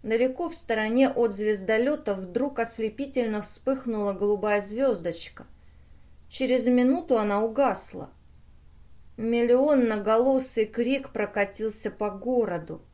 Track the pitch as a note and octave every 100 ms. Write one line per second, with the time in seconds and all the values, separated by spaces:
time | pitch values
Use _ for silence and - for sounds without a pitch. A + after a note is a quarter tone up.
0 | G#3+ A3+ B3+ C4 E4+ - - A3 A3 A#3+
1 | C4+ C4 A#3 G3 G#3+ G#3 F#3+ A3 B3+ D4
2 | A3 G3 F#3 F3+ C#4 C4+ A3+ - A3 G#3+
3 | C#4 C4+ A3+ G#3+ G3+ - - C4+ A#3+ G#3+
4 | G3+ F#3 G#3 G#3 G#3+ G#3 G3 G#3+ C4+ G3+
5 | E3+ E3 - - - - - - - -
6 | - - - - C4 B3 A3+ B3 B3 F4
7 | E4 A#3 G#3 G3+ A3+ A3 C4 F#3+ - F3+
8 | D#3+ - - - - - - - - -
9 | - - A3+ A#3 A#3+ B3 C#4+ C#4 A#3 G#3+
10 | G3+ A3+ B3 C4 C4 - G#3+ A#3 A#3+ C4+
11 | C4+ - G#3 G#3 G3 - A3 G#3+ G#3 G3
12 | G#3 G3 A3+ B3 G#3+ E3+ D#3 D#3+ -